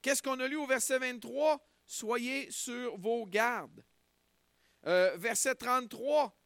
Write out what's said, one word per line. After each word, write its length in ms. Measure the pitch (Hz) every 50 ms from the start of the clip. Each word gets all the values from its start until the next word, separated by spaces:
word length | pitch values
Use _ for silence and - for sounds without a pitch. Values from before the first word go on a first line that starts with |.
Qu'est-ce 200 | - 254 277 -
qu'on 160 | - 269 262 254
a 60 | 254 269
lu 80 | 285
au 100 | 311 294
verset 320 | 262 262 247 - - 262 254
vingt-trois ? 640 | 262 254 247 226 - - 240 277 302 311 302 277 _ _ _ _ _
Soyez 640 | _ - - 226 214 240 240 240 247 269 277 269 -
sur 460 | - - - 254 240 247 247 240 -
vos 300 | 202 175 220 233 240 226
gardes. 580 | 185 175 208 226 240 240 190 151 - - - - _ _ _ _ _ _ _ _ _ _ _ _ _ _ _ _ _ _ _ -
Euh, 300 | - 175 180 185 185 143
verset 380 | 170 185 233 220 - - 269 247
trente-trois 840 | - 226 247 254 262 247 214 - 208 233 277 294 302 277 214 _ _ _